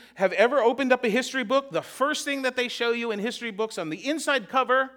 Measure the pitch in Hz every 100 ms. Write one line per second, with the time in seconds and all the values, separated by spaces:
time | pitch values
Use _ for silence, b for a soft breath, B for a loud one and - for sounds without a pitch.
0 | B B 190 180 240 277 226 269 262 247
1 | 240 226 247 262 214 269 277 156 - -
2 | 277 294 285 277 254 254 247 - 233 233
3 | 233 208 226 240 233 196 220 202 160 175
4 | 240 311 294 269 185 262 240 262 262